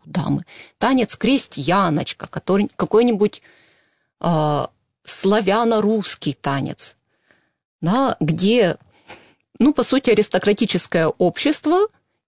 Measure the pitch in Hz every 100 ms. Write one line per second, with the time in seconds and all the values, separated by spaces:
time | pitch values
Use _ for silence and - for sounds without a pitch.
0 | 156 165 - 143 - - - - 233 262
1 | 220 - 220 269 - - 139 196 180 147
2 | - - - - - 202 208 - 180 214
3 | 247 196 208 - _ _ _ _ _ _
4 | _ - 170 160 151 143 - _ _ _
5 | - - 196 214 190 214 233 220 208 220
6 | - - 151 - 143 139 - - - -
7 | _ _ _ _ _ _ _ _ 165 240
8 | 269 - 156 160 196 240 175 - _ _
9 | - - - _ _ - 285 294 - 262
10 | 247 208 208 185 202 208 220 170 - 170
11 | 160 - 180 - 285 - 302 359 427 _
12 | _ _